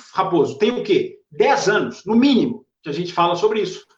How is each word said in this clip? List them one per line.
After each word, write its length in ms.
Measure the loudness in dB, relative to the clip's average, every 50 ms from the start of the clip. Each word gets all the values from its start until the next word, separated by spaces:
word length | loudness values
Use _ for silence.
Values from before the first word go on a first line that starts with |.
| -20 -8
Raposo, 460 | -4 -4 -2 0 2 0 0 0 -2 -2
tem 120 | -2 -2
o 140 | -2 -2 -2
quê? 340 | 0 0 0 0 -4 -8 -16 _ _
Dez 380 | -2 0 2 2 2 2 2 0
anos, 360 | 0 0 -2 -4 -8 -10 -6
no 100 | 0 2
mínimo, 500 | 4 4 4 4 2 2 0 -4 -8 -14 _ _ _
que 60 | _ -8
a 40 |
gente 200 | -8 -6 -8 -4
fala 220 | -2 0 0 0 0
sobre 260 | 0 0 0 0 -2
isso. 240 | -4 -4 -8 -12 -18 _ _